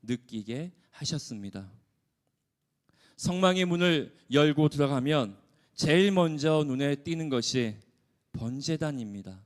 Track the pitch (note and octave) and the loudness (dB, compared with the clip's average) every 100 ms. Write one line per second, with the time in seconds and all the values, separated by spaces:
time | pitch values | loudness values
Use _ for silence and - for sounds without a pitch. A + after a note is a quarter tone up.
0 | G#2+ B2 _ A2 G#2 A#2+ F3 _ _ - | -6 -8 _ -12 -8 -8 -8 _ _ -10
1 | C#3+ D#3 - A2+ G2+ G2 G2 - _ _ | -6 -6 -8 -12 -10 -12 -14 -20 _ _
2 | _ _ _ _ _ _ _ _ _ _ | _ _ _ _ _ _ _ _ _ _
3 | _ _ - F3+ F#3 F#3 F3+ F3 F3 E3 | _ _ -4 2 2 4 2 2 4 2
4 | B2 _ _ C3+ D3+ D3 D3+ C#3+ C#3+ C#3 | 0 _ _ 4 4 6 2 4 0 2
5 | C3 D3+ A2+ G2 _ _ _ - D#3 D#3+ | 0 0 0 -6 _ _ _ -4 2 4
6 | G3+ F#3+ E3+ D3+ D3+ D#3 D3+ B2+ C#3+ C#3+ | 4 4 2 0 0 2 0 0 -2 -2
7 | C#3+ E3 D#3+ B2+ A2+ C3 A#2 G#2+ _ _ | -4 -6 -2 -2 -2 -2 -2 -6 _ _
8 | _ _ _ - A2+ B2+ C#3 D#3+ D#3 C#3 | _ _ _ -10 -8 -6 -4 -4 -4 -6
9 | A2 G2+ F#2+ F#2+ | -8 -10 -14 -18